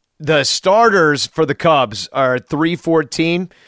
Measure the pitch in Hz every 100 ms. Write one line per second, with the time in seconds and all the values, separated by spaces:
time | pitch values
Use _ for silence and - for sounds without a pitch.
0 | _ - 151 151 131 - 185 214 233 196
1 | 156 143 - - 147 - 170 143 117 104
2 | - 135 131 127 - 147 165 170 170 165
3 | 147 - 165 175 180 _